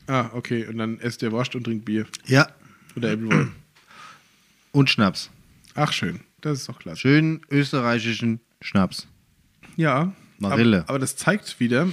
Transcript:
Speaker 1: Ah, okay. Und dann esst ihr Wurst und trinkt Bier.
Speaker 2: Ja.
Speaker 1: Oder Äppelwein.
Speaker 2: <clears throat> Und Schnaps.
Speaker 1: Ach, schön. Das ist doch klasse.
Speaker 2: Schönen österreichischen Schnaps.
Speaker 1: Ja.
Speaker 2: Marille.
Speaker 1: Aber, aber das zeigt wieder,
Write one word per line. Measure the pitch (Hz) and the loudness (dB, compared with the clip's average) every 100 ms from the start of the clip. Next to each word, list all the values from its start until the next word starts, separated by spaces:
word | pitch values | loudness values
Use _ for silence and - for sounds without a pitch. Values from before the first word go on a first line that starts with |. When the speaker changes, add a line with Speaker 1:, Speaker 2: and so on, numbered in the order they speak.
| - | -4
Speaker 1:
Ah, | 131 117 | -2 -2
okay. | 120 - 117 107 | -6 -4 -4 -4
Und | 113 | -6
dann | 113 110 | -6 -4
esst | 117 - | -6 -4
ihr | 117 | -4
Wurst | 110 127 127 | -2 -4 -6
und | |
trinkt | 117 113 104 | -6 -6 -2
Bier. | 107 107 - - | -4 -4 -10 2
Speaker 2:
Ja. | 131 156 - - _ - - | 2 2 -2 -20 _ -18 -6
Speaker 1:
Oder | 117 | -4
Äppelwein. | 107 110 - 123 - | -2 0 0 0 -6
Speaker 2:
<clears throat> | _ _ _ - - - _ _ _ _ _ | _ _ _ -20 -20 -20 _ _ _ _ _
Und | 143 135 | 2 4
Schnaps. | - 101 - - - _ _ - - | 4 2 0 -8 -16 _ _ -10 -2
Speaker 1:
Ach, | 147 | -2
schön. | - 87 - - _ | -2 -4 -6 -14 _
Das | 151 139 | -6 -6
ist | - | -8
doch | - | -14
klasse. | - 80 | -14 -2
Speaker 2:
Schönen | 127 147 160 160 - | 4 4 4 -2 -2
österreichischen | 143 139 139 120 117 113 110 117 113 _ _ | 0 0 0 0 0 -2 -2 -2 -4 _ _
Schnaps. | - 143 - - - _ _ _ _ _ - - | -2 0 0 -2 -16 _ _ _ _ _ -10 -2
Speaker 1:
Ja. | 160 131 175 190 _ - | 0 2 0 -4 _ -8
Speaker 2:
Marille. | 98 110 117 98 | -2 4 4 4
Speaker 1:
Aber, | 80 | 2
aber | 135 | -2
das | 131 - | -4 -2
zeigt | - 202 - - | 0 -2 -4 -4
wieder, | 120 120 180 | 0 2 0